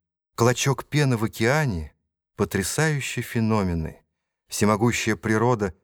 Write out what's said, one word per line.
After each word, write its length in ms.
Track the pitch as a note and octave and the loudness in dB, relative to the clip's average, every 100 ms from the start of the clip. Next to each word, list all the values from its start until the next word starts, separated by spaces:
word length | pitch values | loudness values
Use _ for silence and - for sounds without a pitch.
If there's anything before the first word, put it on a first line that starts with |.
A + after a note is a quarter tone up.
| _ _ _ | _ _ _
клочок 500 | - A#2 B2+ - C3+ | 0 2 2 0 -2
пены 320 | - D3 C#3 A#2 | -2 0 2 0
в 80 | |
океане — 680 | A2 - A2+ D3+ C#3+ F2 D#2 - _ _ _ - | -2 0 0 2 0 -2 -8 -14 _ _ _ -4
потрясающие 840 | G2+ G2 F#2+ - D#3 D3 - - | -2 -2 -2 -2 0 -2 -4 -8
феномены. 800 | A#2 A#2 A2 A2 F#2+ E2 D#2+ - _ _ _ _ _ | -4 -2 0 2 0 -2 -4 -10 _ _ _ _ _
Всемогущая 680 | - G#2 G#2+ A#2+ - - G2+ | 0 2 2 2 0 -2 -2
природа 580 | G#2 A2 A#2 A#2 G2+ - | 0 2 2 2 -2 -6